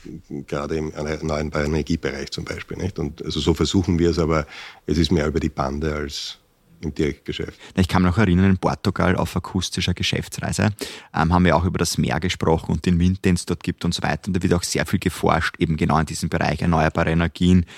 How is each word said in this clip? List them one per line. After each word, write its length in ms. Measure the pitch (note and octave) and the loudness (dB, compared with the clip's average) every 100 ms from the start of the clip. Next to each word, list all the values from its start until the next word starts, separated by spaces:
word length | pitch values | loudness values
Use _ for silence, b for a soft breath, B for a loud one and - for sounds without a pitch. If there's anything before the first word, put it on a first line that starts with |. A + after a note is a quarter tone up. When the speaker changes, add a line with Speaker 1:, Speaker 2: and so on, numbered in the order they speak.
| - E2 - D2 C2+ | -16 -18 -12 -12 -8
Speaker 1:
gerade 300 | D2 D2 D#2+ | -8 -4 -4
im 160 | D#2 | -6
erneuerbaren 840 | - D2+ D#2 D#2+ D2+ D#2 D2+ D2+ | -6 -6 -4 -4 -4 -2 -2 0
Energiebereich 560 | D#2 C#2+ E2 C2+ C#2 C#2+ | -2 -2 -2 -4 -6 -8
zum 160 | - E2 | -10 -8
Beispiel, 320 | E2 - D#2+ | -10 -10 -6
nicht? 220 | F#2 - | -6 -4
Und 260 | D2 D2 D#2 | -6 -6 -8
also 140 | D#2+ | 0
so 160 | C#2+ - | 2 2
versuchen 420 | D#2+ G2 F2+ E2+ | 2 2 2 4
wir 140 | E2+ | 4
es, 80 | D#2+ | 2
aber 260 | D#2 D#2+ D2+ B B B - | 2 0 -2 B B B -2
es 140 | D#2 | 0
ist 120 | E2 | 2
mehr 140 | E2+ D2+ | 2 2
über 140 | D#2 | 0
die 100 | D#2+ | -2
Bande 460 | - C2+ D2 D#2 D2+ | -2 -4 -4 -4 -4
als 420 | D2 - - - _ _ _ - | -6 -10 -12 -14 _ _ _ -10
im 140 | D#2+ | -8
Direktgeschäft. 640 | D2 D2+ C#2 - - - - B | -2 -2 -4 -8 -8 -10 -12 B
Speaker 2:
Na, 80 | - | -2
ich 60 | F#2 | 2
kann 160 | F2+ | 4
mich 80 | F2+ | 4
noch 80 | E2+ | 4
erinnern, 320 | G2+ F2 G2 | 4 4 4
in 60 | F#2 | 2
Portugal 560 | - - G2 - F2+ F#2 | 0 -2 -2 0 0 0
auf 200 | F2 F#2 | -2 -4
akustischer 600 | - F#2 - - F2+ F2+ | -4 -4 -4 -4 -4 -2
Geschäftsreise, 800 | F#2 - - - - - G#2 G#2 B B B - | -2 -4 -6 -6 -4 0 0 -2 B B B 0
ähm, 180 | E2 | 4
haben 100 | F2 | 4
wir 120 | F2+ D#2+ | 6 4
auch 100 | F2+ | 2
über 140 | E2 | 0
das 180 | E2+ - | 0 0
Meer 220 | C#2+ C2+ | 0 0
gesprochen 520 | F2+ - - D#2+ - | -2 -2 0 2 0
und 140 | E2 F2+ | -2 2
den 140 | E2+ | 4
Wind, 260 | F2+ F#2+ G2 | 4 2 2
den 80 | |
es 140 | F2+ - | 0 -2
dort 160 | F2 | -4
gibt 200 | - - | -4 -4
und 120 | F2 - | -4 -2
so 80 | |
weiter. 240 | - D2+ - | -2 -2 -2
Und 80 | F2+ | 0
da 80 | |
wird 100 | - | 2
auch 80 | F2 | 2
sehr 240 | - - - | 0 -2 0
viel 140 | F#2+ | 0
geforscht, 560 | F2+ - E2 D#2+ - - | -2 0 2 2 0 -2
eben 180 | E2 D#2+ | -2 0
genau 220 | E2 D2 | 2 2
in 80 | D#2 | 0
diesem 240 | D#2 E2 | -4 -4
Bereich 320 | E2+ D2+ D2+ | -2 -2 0
erneuerbare 480 | F2 D#2+ D#2+ E2+ E2 | 0 2 2 2 2
Energien. 560 | E2 E2 - F2+ F#2 E2+ | 2 0 2 4 4 4